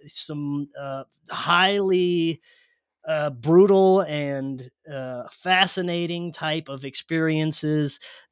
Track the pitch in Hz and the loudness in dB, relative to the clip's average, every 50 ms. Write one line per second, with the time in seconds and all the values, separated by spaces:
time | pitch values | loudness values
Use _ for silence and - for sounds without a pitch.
0 | 151 147 - - - - 156 147 147 143 143 143 143 143 - 139 139 139 135 135 | -20 -18 -14 -14 -12 -10 -8 -8 -6 -4 -4 -4 -6 -8 -10 -12 -10 -10 -10 -10
1 | 131 _ _ _ _ - - - - 156 175 175 185 190 202 202 196 190 185 180 | -12 _ _ _ _ -14 -12 -8 -2 0 2 2 2 2 2 0 2 2 2 2
2 | 180 180 175 170 165 165 160 - _ _ _ _ _ _ _ _ _ _ _ _ | 2 2 2 2 0 0 -2 -4 _ _ _ _ _ _ _ _ _ _ _ _
3 | - 160 160 151 147 147 135 120 117 151 165 180 196 196 196 190 190 190 190 196 | -8 -4 -4 -2 -2 -4 -4 -4 0 6 8 8 8 8 8 6 6 6 6 4
4 | 180 151 151 147 143 143 139 135 135 135 135 131 127 131 _ _ _ 156 147 135 | 2 0 -2 -4 -4 -4 -4 -4 -4 -6 -8 -10 -12 -16 _ _ _ -14 -12 -10
5 | 131 127 127 123 120 - - - - 180 185 185 196 185 - 190 180 175 170 175 | -10 -10 -10 -12 -12 -14 -16 -10 -2 2 4 4 4 2 0 -4 -4 -4 -2 -2
6 | 175 165 175 170 175 170 156 - 156 156 151 160 156 - 139 135 135 135 - - | -4 -4 -4 -6 -6 -8 -8 -6 -6 -4 -4 -4 -6 -8 -12 -12 -12 -10 -10 -10
7 | - - 165 160 160 160 156 156 156 156 151 - - 151 151 151 147 139 - - | -8 -4 -2 0 2 2 2 2 0 -2 -2 -2 -2 -2 0 0 0 -2 -4 -10
8 | - - - - - _ | -16 -20 -20 -20 -16 _